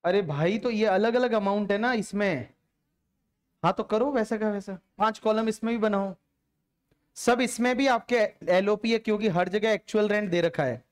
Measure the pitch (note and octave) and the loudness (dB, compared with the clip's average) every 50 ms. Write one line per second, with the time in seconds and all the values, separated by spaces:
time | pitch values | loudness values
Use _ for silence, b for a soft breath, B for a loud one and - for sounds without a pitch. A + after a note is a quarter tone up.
0 | - F3 F#3 G3+ G3 D3+ D3 C#3+ D#3+ F3 G#3 A3 - B3 A3+ G#3 A3 G#3+ F#3+ F#3+ | 0 2 0 0 0 -2 -2 0 0 0 0 0 -2 -2 0 2 2 2 2 2
1 | G#3+ A#3 A3+ B3+ B3+ A#3+ A3 G#3+ G3 G3 G3+ G#3 G#3 G3 G3+ G#3 A3+ B3+ B3+ A3+ | 2 2 2 0 0 2 0 0 0 0 0 0 0 -2 -2 0 0 0 -2 -2
2 | F#3 - - G3+ G#3 G3 E3 C3 A2 - _ _ _ _ _ _ _ _ _ _ | -4 -4 -4 -2 0 0 -2 -2 -6 -12 _ _ _ _ _ _ _ _ _ _
3 | _ _ _ _ _ _ _ _ _ _ _ _ - E3+ F#3+ - G#3+ - G#3+ G#3+ | _ _ _ _ _ _ _ _ _ _ _ _ -2 0 0 0 -4 -2 0 0
4 | B3 C#4+ C#4+ A#3+ G#3+ A3 A3+ G#3 A3 G#3+ G#3 G3+ G3 - F#3+ F3+ _ _ _ - | 0 0 0 -2 -2 -2 -2 -2 -2 -4 -4 -4 -8 -10 -14 -14 _ _ _ -2
5 | G3+ A3 G#3+ - - G#3+ G#3+ A3 A3+ A3 G#3+ - - A3+ A#3 G#3+ G#3 G#3+ G#3 G3 | -2 -2 -2 0 0 0 0 2 0 -2 -4 -4 -4 -4 -2 0 0 0 0 0
6 | G3 G3 F3+ _ _ _ _ _ _ _ _ _ _ _ _ _ _ _ _ _ | -2 -4 -8 _ _ _ _ _ _ _ _ _ _ _ _ _ _ _ _ _
7 | _ _ _ - - A#3+ B3 A#3+ B3+ - - - A#3+ B3 B3+ A#3 C#4 C4+ B3 A3+ | _ _ _ -2 0 2 2 2 0 -2 -2 -2 0 0 0 2 2 2 0 0
8 | - - A#3+ A#3+ G#3 - - _ - - F3+ F#3 G3 G3+ G#3+ G#3 - A3+ A3+ A3 | 0 0 0 2 2 0 -2 _ 0 2 2 4 4 2 0 0 0 0 0 0
9 | - A3 G#3 G3+ G#3+ G#3+ D#3+ F3 F#3 F#3 F#3 G#3+ G3+ A3 G#3+ G3 _ - - G#3+ | 0 0 -2 0 0 0 2 2 0 0 0 0 0 0 0 0 _ -2 0 2
10 | G#3+ G#3 G#3 G#3 G#3 F#3+ E3+ F3 E3 E3 - - C#3+ B2+ C3 B2+ _ _ | 2 2 0 0 0 0 0 0 0 0 0 0 -2 -2 -2 -6 _ _